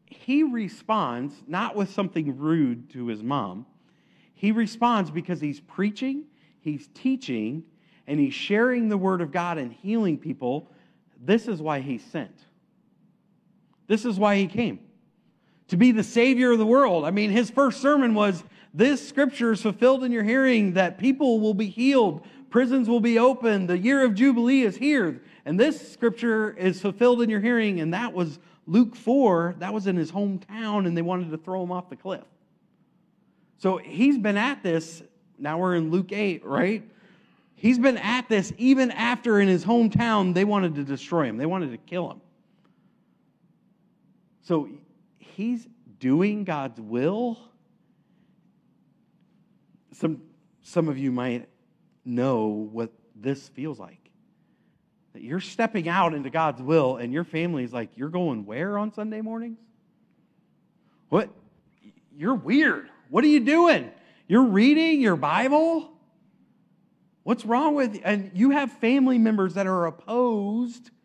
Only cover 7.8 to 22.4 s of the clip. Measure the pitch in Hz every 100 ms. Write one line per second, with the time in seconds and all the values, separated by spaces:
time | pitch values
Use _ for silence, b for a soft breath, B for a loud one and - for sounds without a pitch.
7.8 | b b - 147 139 - - 208 247 247
8.8 | 226 202 190 185 160 175 175 160 123 113
9.8 | 190 226 202 151 156 123 123 143 b b
10.8 | b b b b 123 226 233 180 156 143
11.8 | 135 120 - 160 104 - _ _ _ _
12.8 | _ _ _ _ _ _ _ _ _ _
13.8 | - 214 247 190 208 202 185 220 220 95
14.8 | - _ _ _ _ _ _ _ _ 175
15.8 | 247 220 - 233 254 247 254 233 214 254
16.8 | 262 175 151 196 214 208 226 - 277 -
17.8 | 262 294 247 214 208 175 - b b 147
18.8 | 247 277 - - 277 - 233 214 220 -
19.8 | 240 262 254 240 208 254 262 233 202 180
20.8 | 180 180 233 269 277 226 214 202 214 202
21.8 | 262 269 208 151 B B